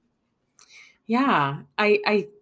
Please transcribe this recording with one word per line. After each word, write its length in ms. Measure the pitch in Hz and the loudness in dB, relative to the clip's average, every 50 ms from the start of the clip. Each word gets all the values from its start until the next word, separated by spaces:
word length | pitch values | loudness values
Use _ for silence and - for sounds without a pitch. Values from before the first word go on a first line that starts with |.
| _ _ _ _ _ _ _ _ _ _ _ - - _ - - - - _ _ _ | _ _ _ _ _ _ _ _ _ _ _ -20 -20 _ -20 -20 -20 -20 _ _ _
Yeah, 560 | - 226 247 277 269 196 156 143 139 143 165 - - _ - | -2 0 0 2 2 2 2 0 0 -4 -8 -12 -10 _ -2
I, 220 | 208 208 208 208 - | 2 2 2 2 2
I 220 | - 208 202 - - - - | 0 0 0 -2 -4 -12 -20